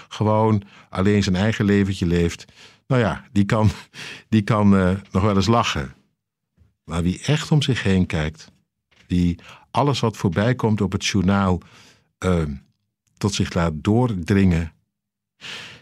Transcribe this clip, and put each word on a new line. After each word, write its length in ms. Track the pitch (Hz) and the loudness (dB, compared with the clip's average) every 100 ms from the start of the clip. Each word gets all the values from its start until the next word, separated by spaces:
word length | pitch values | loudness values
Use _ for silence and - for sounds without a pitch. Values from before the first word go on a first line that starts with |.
| - | -12
gewoon 540 | - 107 107 110 107 - - - | -4 0 2 2 0 -2 -20 -12
alleen 340 | 92 98 104 | -2 2 2
zijn 140 | 98 90 | 2 0
eigen 280 | 107 107 | 0 0
leventje 420 | 101 101 98 95 87 | 2 2 2 -2 0
leeft, 380 | 85 85 - - - - _ - | 0 0 -4 -16 -20 -20 _ -2
nou 140 | 127 | 0
ja, 240 | 104 73 - | 0 -2 -6
die 120 | - | -2
kan, 260 | 101 110 107 - - - | 0 2 0 -2 -12 -18
<laughs> 280 | - - - | -18 -18 -2
die 140 | 110 | -2
kan, 340 | 101 110 101 98 | 2 2 4 4
eh, 180 | 90 98 - | 2 0 -4
nog 120 | 95 | -2
wel 140 | 107 98 | 0 2
eens 100 | 92 | 2
lachen. 480 | 117 - - 65 - _ _ _ _ _ _ _ _ - | 2 2 -4 -8 -14 _ _ _ _ _ _ _ _ -10
Maar 160 | 85 | -4
wie 180 | 85 90 | -2 -2
echt 280 | - 151 - | -2 -2 0
om 120 | 151 | 0
zich 200 | - 117 | 0 -2
heen 240 | 101 95 87 | 0 0 0
kijkt, 460 | 82 78 - - _ _ _ _ _ - | -2 -4 -8 -18 _ _ _ _ _ -4
die 320 | 90 87 85 - - _ | 0 0 -2 -10 -20 _
alles 300 | - 143 135 | -2 0 0
wat 160 | 113 - | -2 -2
voorbij 380 | 107 87 113 | -2 0 0
komt 260 | 127 113 104 | 0 0 0
op 120 | 98 | -2
het 140 | 95 - | -4 -4
journaal, 540 | 101 90 98 95 87 - - - _ _ - | 0 0 2 2 -2 -6 -20 -20 _ _ -6
ehm, 360 | 92 87 76 69 _ _ _ _ _ - | -2 0 -2 -6 _ _ _ _ _ -6
tot 160 | 104 | -4
zich 200 | - 98 | -2 -2
laat 180 | 95 85 | 0 -2
doordringen, 1000 | 76 98 110 123 95 82 98 95 82 82 - _ _ _ _ _ _ - - - - | -2 0 2 0 -2 0 2 4 2 -2 -10 _ _ _ _ _ _ -16 -16 -18 -20